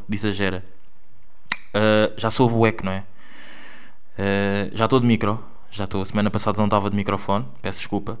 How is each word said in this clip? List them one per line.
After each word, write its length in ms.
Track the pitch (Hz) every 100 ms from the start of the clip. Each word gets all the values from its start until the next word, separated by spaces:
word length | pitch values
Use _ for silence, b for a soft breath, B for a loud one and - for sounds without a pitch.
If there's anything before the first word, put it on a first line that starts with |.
| -
de 80 | 101
Exagera. 500 | 107 98 98 92 - - - - - - - - - - -
Ah, 400 | 104 107 107 107 -
já 120 | 110
soube 240 | - 123
o 120 | 113 113
eco, 200 | 107 95
não 60 |
é? 100 | 95 - B B B B B B B B B - -
Ah, 520 | 98 98 101 101 98
já 120 | 104 113
estou 160 | 131
de 60 | 120
micro, 360 | 110 104 113 - - -
já 140 | -
estou. 180 | 98 98
A 40 | 95
semana 260 | 104 104
passada 260 | 104 110 101
não 80 | 101
estava 240 | 104 101
de 60 | 101
microfone, 500 | 98 98 - 101 127 -
peço 180 | - -
desculpa. 380 | - 101 101 113